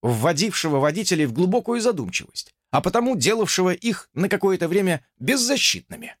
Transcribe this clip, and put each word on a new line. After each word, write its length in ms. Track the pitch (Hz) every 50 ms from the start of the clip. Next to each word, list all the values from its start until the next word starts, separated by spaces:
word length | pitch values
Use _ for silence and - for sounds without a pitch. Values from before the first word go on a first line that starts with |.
вводившего 760 | - 120 123 110 110 156 170 143 190 226 185 - - 170 147 139
водителей 460 | 131 147 151 185 220 - 190 160 151
в 80 | 135 113
глубокую 480 | 120 175 185 190 247 - - 233 240
задумчивость, 720 | 220 247 233 165 127 90 - - - - _ - - - _ _ _ _
а 100 | - 135
потому 340 | 139 - - 233 233 247 262
делавшего 560 | 196 147 240 226 226 220 180 - - 185 185
их 380 | 180 - - 233 214 - - _ _
на 160 | - 170 196
какое-то 380 | - 202 - 196 190 175 170
время 380 | 165 160 202 202 185 170 151 _ _ _ _
беззащитными. 960 | - 131 247 277 240 240 285 254 - - - 92 - _ - - - - - _